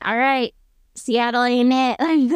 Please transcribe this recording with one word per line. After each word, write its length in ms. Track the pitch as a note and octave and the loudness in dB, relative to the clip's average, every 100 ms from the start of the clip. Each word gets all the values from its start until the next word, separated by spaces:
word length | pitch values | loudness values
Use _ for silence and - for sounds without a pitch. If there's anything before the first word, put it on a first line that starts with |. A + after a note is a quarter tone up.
"All 140 | - A3+ | -6 -2
right, 380 | C4 C4+ A#3+ - _ _ _ - | 0 0 -4 -8 _ _ _ -14
Seattle 480 | - A#3 A#3+ A#3+ | -4 -2 0 0
ain't 280 | B3 B3 B3 | 0 2 2
it. 280 | C4 B3+ A3+ | 2 0 -2
<laughs> 0 | |
Like, 300 | D#4+ D#4+ B3 | 0 2 2